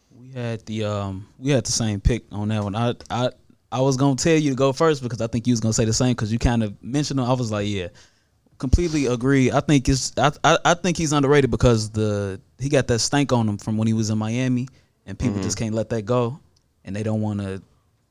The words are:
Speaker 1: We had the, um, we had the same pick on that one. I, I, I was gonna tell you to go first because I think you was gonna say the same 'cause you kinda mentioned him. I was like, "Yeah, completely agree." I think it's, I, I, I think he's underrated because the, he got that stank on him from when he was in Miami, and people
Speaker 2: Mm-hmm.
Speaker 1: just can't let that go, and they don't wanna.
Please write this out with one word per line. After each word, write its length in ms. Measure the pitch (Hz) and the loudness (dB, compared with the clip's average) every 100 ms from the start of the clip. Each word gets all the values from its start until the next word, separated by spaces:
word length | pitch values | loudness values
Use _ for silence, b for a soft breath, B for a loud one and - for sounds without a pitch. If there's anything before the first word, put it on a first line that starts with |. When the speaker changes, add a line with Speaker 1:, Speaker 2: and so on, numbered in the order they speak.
| _ 113 | _ -20
Speaker 1:
We 140 | 127 | -16
had 340 | 131 120 113 - | -10 -8 -8 -6
the, 200 | 110 104 | -4 -2
um, 420 | 104 98 95 104 - | -2 -4 -8 -12 -8
we 140 | 131 | 0
had 140 | 139 - | 0 0
the 60 | |
same 260 | - 113 101 | -2 -2 0
pick 240 | - 117 - | 0 0 -6
on 160 | 104 104 | -8 -4
that 160 | 110 | -2
one. 120 | 101 101 | -4 -2
I, 200 | 117 120 - | -4 -4 -6
I, 220 | 113 123 - _ _ - | -4 -4 -6 _ _ -8
I 80 | 123 | -2
was 160 | 135 131 | 0 2
gonna 180 | 143 127 | 2 2
tell 220 | 170 156 | 2 2
you 140 | 151 | 2
to 40 | 127 | 2
go 160 | 135 | 0
first 320 | 131 160 143 | 2 2 2
because 160 | 123 110 | -2 -4
I 80 | 113 | -4
think 200 | 120 123 | -2 0
you 60 | |
was 60 | 120 | 0
gonna 140 | 113 | 0
say 100 | 110 | 0
the 80 | 110 | 0
same 240 | 110 127 120 | 2 2 0
'cause 160 | 104 | -2
you 80 | 113 | 0
kinda 340 | 135 117 107 98 | 0 0 -2 -6
mentioned 380 | - 139 147 139 | -6 -4 -2 -2
him. 60 | 120 | 0
I 80 | |
was 180 | 127 117 | 0 0
like, 160 | 107 104 | -2 -2
"Yeah, 220 | 101 85 - b b b b _ - | -4 -6 -12 b b b b _ -8
completely 480 | 131 - 175 156 127 | 0 2 2 0 0
agree." 440 | 123 127 139 123 | 0 2 4 4
I 80 | 143 | 2
think 300 | - 147 127 | 4 2 4
it's, 240 | 135 - - | 0 -2 0
I, 140 | 135 - 143 | 0 2 2
I, 120 | 160 | 4
I 100 | 156 170 | 2 2
think 200 | 185 175 | 0 -2
he's 160 | 156 | 0
underrated 400 | 147 135 147 131 | 2 4 4 4
because 380 | 113 127 113 104 | 4 4 4 0
the, 500 | 110 107 104 101 95 _ - | -2 -2 -2 -4 -8 _ -8
he 120 | 135 | 0
got 180 | 143 127 | 2 2
that 120 | 117 | 0
stank 340 | - 143 139 | 0 0 2
on 160 | 120 110 | 2 0
him 80 | 101 | -2
from 180 | - 107 | -4 0
when 120 | 113 | 0
he 60 | |
was 160 | 110 107 | 0 0
in 60 | 107 | -2
Miami, 520 | 110 117 131 123 131 b b _ - | -2 -2 0 -2 -4 b b _ -14
and 140 | 98 | -4
people 140 | 127 101 | -4 -2
Speaker 2:
Mm-hmm. 80 | |
Speaker 1:
just 140 | 98 - | -4 -4
can't 180 | 113 110 | -4 -4
let 140 | 107 | -4
that 140 | 117 | -4
go, 360 | 104 123 117 147 _ _ _ _ 95 | -2 0 -2 -6 _ _ _ _ -10
and 100 | 101 | -6
they 80 | |
don't 160 | 107 110 | -2 -2
wanna. 420 | 107 104 98 95 - _ _ _ _ | -2 -4 -6 -8 -14 _ _ _ _